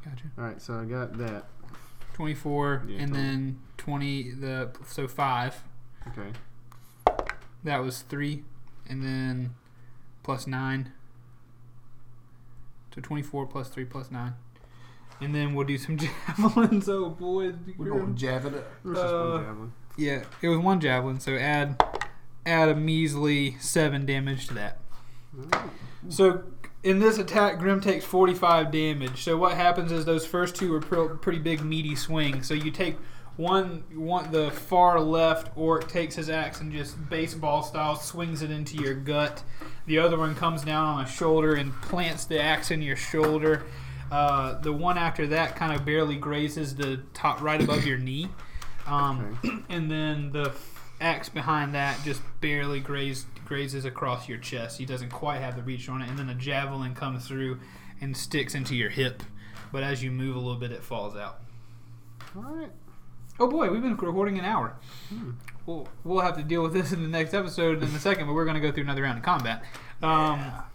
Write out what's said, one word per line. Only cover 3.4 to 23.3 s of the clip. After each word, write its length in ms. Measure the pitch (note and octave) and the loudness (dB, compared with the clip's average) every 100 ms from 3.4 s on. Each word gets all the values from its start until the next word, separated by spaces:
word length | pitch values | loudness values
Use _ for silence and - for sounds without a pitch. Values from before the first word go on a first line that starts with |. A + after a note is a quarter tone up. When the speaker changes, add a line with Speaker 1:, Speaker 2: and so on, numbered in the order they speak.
| C3+ C3+ - - | -2 -6 -10 -10
Speaker 1:
twenty, 520 | - C#3+ C#3 C#3 B2+ | -4 -2 -2 -2 -4
the, 400 | B2+ C3+ C3 B2+ - - | -6 -6 -4 -4 -6 -8
so 220 | - C3+ | -6 -6
five. 540 | - C#3+ B2+ B2 - - - - - B2+ | 0 2 2 0 -6 -10 -10 -12 -12 -10
Speaker 2:
Okay. 240 | B2 G2+ A#2+ - - - - - - - - - - - - | -8 -8 -8 -10 -12 -14 -16 -18 0 0 0 -6 -8 -12 -10
Speaker 1:
That 140 | D#3 C#3 | -2 0
was 200 | B2+ B2 | -2 -6
three, 420 | - C#3+ C#3+ D3 - - - - - | -8 -4 -2 -4 -8 -12 -10 -12 -8
and 140 | C3 | -6
then 520 | C3 C3 C3 B2+ B2 B2 - - - - - - | -4 -2 -2 -2 -4 -8 -20 -20 -16 -14 -14 -14
plus 240 | - B2+ - | -6 -6 -4
nine. 460 | C3 C3 C3 C3 - - - - - - - - - - - - - - - - - - - - | -4 -2 -2 -4 -10 -18 -18 -20 -20 -20 -20 -18 -16 -14 -14 -12 -14 -16 -20 -18 -14 -12 -14 -14
So 60 | - | -14
twenty-four 460 | C3 D3 C#3+ C#3 C3 | -6 -6 -4 -6 -6
plus 220 | C#3 B2+ | -6 -8
three 160 | - | -8
plus 260 | B2+ C#3 C3 | -8 -8 -10
nine. 240 | B2+ B2 B2 - - - - - - - - | -6 -6 -8 -14 -20 -20 -18 -18 -18 -18 -8
And 140 | C#3 | -4
then 200 | D3 D3 | 0 0
we'll 120 | C#3+ C#3 | 0 0
do 120 | C#3 | -2
some 180 | C3+ D#3 | -2 -2
<laughs> 400 | D3+ - - D#3+ | -2 -4 -6 4
javelins. 520 | G#3+ - A3+ G#3 G3 | 6 6 6 6 2
Oh, 200 | G3 F3+ | 0 -2
boy. 420 | D#3+ F3+ F#3+ F#3 E3+ E3+ F3+ | -4 -2 0 0 -4 -8 -6
Speaker 3:
We're 120 | E3 | -2
going 260 | C3+ B2 B2 | 0 0 -2
javelin. 380 | C3 C3 C#3 | 0 -2 -2
Speaker 2:
It 100 | C#3 - - | -6 -10 -12
was 160 | F#3 F3 | -4 0
just 140 | F3 | 0
one 80 | E3+ E3+ | 0 0
Speaker 1:
Uh, 80 | E3 | -2
Speaker 2:
javelin. 280 | C3+ G#2+ A2+ - - - | -4 -8 -10 -12 -12 -2
Speaker 1:
Yeah, 260 | D3+ C3+ - - | 0 -2 -6 -4
it 80 | E3+ | 2
was 100 | E3 | 4
one 220 | F3 F#3+ | 6 4
javelin, 400 | D3+ B2+ B2+ C3 | 4 2 2 -2
so 160 | - C3+ | -2 0
add, 440 | C#3 D3 C#3+ C3+ - - - - - - | 2 2 2 2 2 2 -8 -8 -12 -8
add 240 | - E3 D#3+ | 0 4 6
a 40 | |
measly 840 | D3 D#3 D#3+ D#3+ C#3+ D3 | 4 2 2 2 2 2